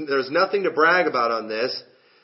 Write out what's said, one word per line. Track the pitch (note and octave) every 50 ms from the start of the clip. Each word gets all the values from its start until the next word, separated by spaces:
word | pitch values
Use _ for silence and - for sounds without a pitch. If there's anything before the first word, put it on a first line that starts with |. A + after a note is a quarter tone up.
| D#3 C#3
there's | C#3 C3+ B2+ C3
nothing | D3 E3+ F#3+ F#3+ G3+ G3+ F#3
to | D#3+
brag | - D3+ D#3 E3 F3 F3+ E3+
about | D3+ C3 B2 A#2 A#2
on | A#2 A2+ G#2+ G#2+
this. | G#2+ A2 B2 B2+ - - - - _ _ _ _ _ _